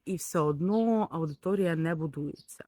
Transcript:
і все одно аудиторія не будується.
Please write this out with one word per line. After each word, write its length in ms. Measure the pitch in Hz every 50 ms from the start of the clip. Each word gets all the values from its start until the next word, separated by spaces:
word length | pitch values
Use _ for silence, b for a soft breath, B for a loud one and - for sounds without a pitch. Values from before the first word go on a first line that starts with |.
| -
і 100 | - 190
все 240 | 160 - - - 170
одно 680 | 151 151 147 143 175 190 208 226 226 226 226 220 202 -
аудиторія 640 | - 165 160 151 143 - - 185 202 196 185 175 165
не 200 | 160 160 165 170
будується. 680 | 156 160 151 - 147 147 143 - - - - - - -